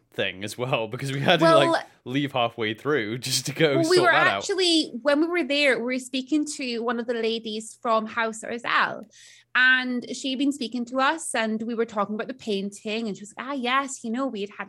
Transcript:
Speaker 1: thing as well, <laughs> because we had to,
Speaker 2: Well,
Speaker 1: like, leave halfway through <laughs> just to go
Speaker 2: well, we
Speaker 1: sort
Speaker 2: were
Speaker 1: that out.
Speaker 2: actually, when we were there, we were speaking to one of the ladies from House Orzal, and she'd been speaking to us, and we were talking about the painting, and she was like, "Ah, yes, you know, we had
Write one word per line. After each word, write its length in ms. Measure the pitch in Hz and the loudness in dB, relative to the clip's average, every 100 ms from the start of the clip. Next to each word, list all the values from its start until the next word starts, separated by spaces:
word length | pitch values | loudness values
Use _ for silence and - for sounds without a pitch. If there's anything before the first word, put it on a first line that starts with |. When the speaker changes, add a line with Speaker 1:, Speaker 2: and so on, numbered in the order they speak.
| _ | _
Speaker 1:
thing 300 | - 98 92 | -2 -2 -2
as 140 | 107 - | -8 -6
well, 300 | 123 131 110 | -2 -2 -2
<laughs> 20 | |
because 220 | 127 139 | -6 -6
we 80 | 139 | 0
had 180 | 143 175 | 4 6
to, 40 | 233 | 8
Speaker 2:
Well, 260 | 320 - | 8 6
Speaker 1:
like, 140 | 330 - _ - | 2 -4 _ -4
leave 280 | 131 143 | -2 0
halfway 400 | 131 117 - 107 | 0 0 0 -4
through 440 | 110 139 147 104 123 | -2 0 0 0 -4
<laughs> 120 | 123 | -2
just 160 | 127 139 | -4 -2
to 60 | |
go 260 | 139 160 139 | 2 4 4
Speaker 2:
well, 100 | 330 | 4
we 60 | 359 | 4
Speaker 1:
sort 100 | 349 | 6
Speaker 2:
were 40 | |
Speaker 1:
that 160 | 311 359 | 4 4
out. 100 | 381 | 2
Speaker 2:
actually, 520 | - 381 359 330 294 240 | -2 0 2 2 0 -2
when 200 | 285 285 | 0 2
we 60 | 330 | 2
were 160 | 349 | 0
there, 340 | 254 285 285 226 | 0 2 2 2
we 160 | 233 254 | 0 -4
were 40 | |
speaking 460 | 254 262 262 302 294 - | -4 -6 -2 -2 -2 -6
to 220 | 262 233 | -6 -4
one 200 | 233 233 | -2 -4
of 80 | 240 | -2
the 60 | |
ladies 640 | 233 226 226 226 214 220 - | -2 -2 -2 -4 -8 -10 -8
from 240 | 247 220 220 | 0 0 0
House 380 | 233 226 220 | -4 -4 -4
Orzal, 600 | - 233 240 302 185 - - - - - _ 247 | -8 -8 -2 0 0 -4 -14 -20 -20 -20 _ 2
and 500 | 254 254 254 247 247 254 | 4 4 2 -4 -6 -6
she'd 220 | 277 262 | -4 0
been 140 | 285 | 0
speaking 320 | 277 226 247 240 | -2 -4 -6 -6
to 140 | 254 | 0
us, 340 | 269 320 - | 0 0 -4
and 280 | 240 220 220 | -2 -2 -2
we 100 | 226 226 | -4 -4
were 100 | 226 | -2
talking 280 | 214 202 214 | -2 -2 -4
about 120 | 202 | -6
the 60 | |
painting, 720 | 262 - 196 196 202 220 214 226 | -8 -4 -4 -4 -8 -6 -6 -4
and 80 | 190 | -8
she 40 | |
was 120 | 208 - | -12 -12
like, 100 | 240 | -8
"Ah, 60 | |
yes, 500 | 285 240 262 277 - | -4 0 0 -2 -8
you 80 | 233 | -6
know, 160 | 226 269 | -4 -4
we 140 | 220 | -4
had 80 | 202 - | -8 -10